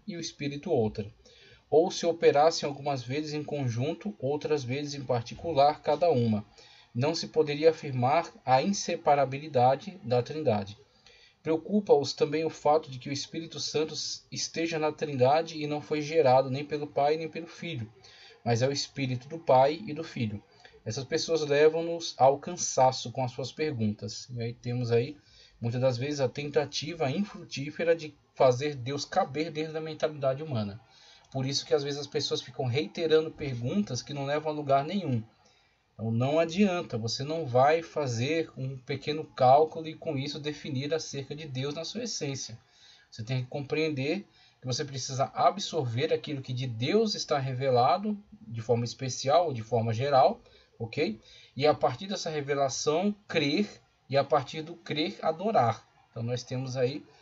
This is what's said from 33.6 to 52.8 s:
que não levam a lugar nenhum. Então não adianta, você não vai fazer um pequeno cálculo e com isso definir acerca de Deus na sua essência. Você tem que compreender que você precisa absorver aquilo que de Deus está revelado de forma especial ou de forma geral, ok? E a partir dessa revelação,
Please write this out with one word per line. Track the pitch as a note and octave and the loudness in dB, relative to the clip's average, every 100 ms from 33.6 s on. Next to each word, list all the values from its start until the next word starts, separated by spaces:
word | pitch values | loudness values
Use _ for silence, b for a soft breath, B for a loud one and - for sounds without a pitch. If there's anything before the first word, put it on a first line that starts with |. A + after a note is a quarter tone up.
| A#2+ F#3 G#3 A#2+ | -2 -2 -2 -4
que | - | -6
não | C#3+ C#3 | -6 -2
levam | D3 D#3 | -2 -2
a | D3+ | -4
lugar | C#3+ C3+ | 2 2
nenhum. | D3 G3 E3 A#2+ G#2+ b b b b b _ | 2 -2 -2 -2 -4 b b b b b _
Então | - A2 | -8 -2
não | A2+ B2+ D#3 | 0 2 2
adianta, | E3 E3+ G#3 F3 D#3+ A2+ | 2 2 2 2 -4 -6
você | A2+ - C3+ | -4 -4 -4
não | D#3+ D3 | -4 0
vai | B2 C#3 E3 | 4 6 4
fazer | E3 - C#3 A#2 B2+ E3 D#3+ - | 0 -4 -2 -2 0 0 -2 -6
um | C3 C3+ | -8 -8
pequeno | - C#3+ - D3+ D#3 | -8 -6 -4 -6 -8
cálculo | - B2+ C#3 D#3 E3 D#3+ | 2 6 8 6 0 -10
e | |
com | D#3 D#3+ C#3 | -8 -6 -4
isso | C#3+ D3 | -4 -6
definir | D3 D3 E3 C3 C#3+ | -8 -8 -6 -6 -2
acerca | D#3+ - C#3+ C3 D3+ | -4 -4 -8 -8 -10
de | D#3+ | -8
Deus | B2+ C#3+ | -6 -6
na | D3 | -6
sua | E3 G#3 | -8 -8
essência. | A#3+ - D3 C3+ - A#2 b b b b b | -8 -6 -6 -6 -10 -14 b b b b b
Você | - | -14
tem | A2 C3 | -4 -4
que | B2 | -4
compreender | D3 - D3+ D#3 C#3+ C3+ F#3 G3+ b b b | -6 -4 -2 0 0 -2 -2 -6 b b b
que | B2+ | -6
você | B2 - | -4 -6
precisa | C3+ - A#2+ C3+ | -8 -8 -2 -2
absorver | - D#3 F#3 - E3+ B2+ A#2 D#3 | 2 2 2 -2 -4 -2 -2 0
aquilo | D#3+ - C#3 | -2 -2 -8
que | B2+ | -6
de | B2 C3 | -6 -6
Deus | A2 C3 G3+ A3 E3+ | -4 0 2 2 -2
está | - D3 | -2 -2
revelado | C3 B2+ C3+ A#2+ B2+ F#3 G#3+ G#3 - - - | -2 -2 2 4 4 4 0 -6 -8 -20 -12
de | A2+ | -10
forma | - A#2 A#2+ | 0 0 0
especial | - C3 B2+ C3 D#3 F3 | -6 -8 -4 2 4 2
ou | |
de | B2 | -2
forma | G#2+ A#2+ A2+ | -2 0 0
geral, | A2 C#3 C3+ D#3 A3+ b b b _ | 0 4 6 6 4 b b b _
ok? | A2 - - G#2+ B B B | -8 -2 -2 -2 B B B
E | - D3 | 0 2
a | |
partir | - - A#2+ G3 | 4 2 0 -6
dessa | F#3+ F3 | -6 -4
revelação, | D#3 C#3 C#3+ C#3 - | -4 -2 0 0 0